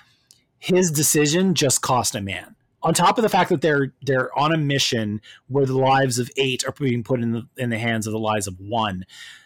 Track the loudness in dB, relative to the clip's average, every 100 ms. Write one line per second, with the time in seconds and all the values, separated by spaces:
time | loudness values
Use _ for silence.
0 | _ _ _ _ _ _ 0 2 2 0
1 | 0 2 2 2 2 2 0 0 0 -2
2 | -2 -4 -6 -10 -12 _ _ _ -2 2
3 | 2 2 2 2 2 2 2 2 0 -4
4 | -2 0 0 0 0 2 0 0 0 0
5 | -2 -4 -8 -20 -4 0 2 4 4 4
6 | 2 0 -2 -2 -2 -2 -6 -4 -2 -2
7 | 0 -2 0 -2 -6 -6 -4 -2 -2 -2
8 | -4 -4 -2 -2 -4 -10 -6 -4 -2 -4
9 | -10 -18 -20 -20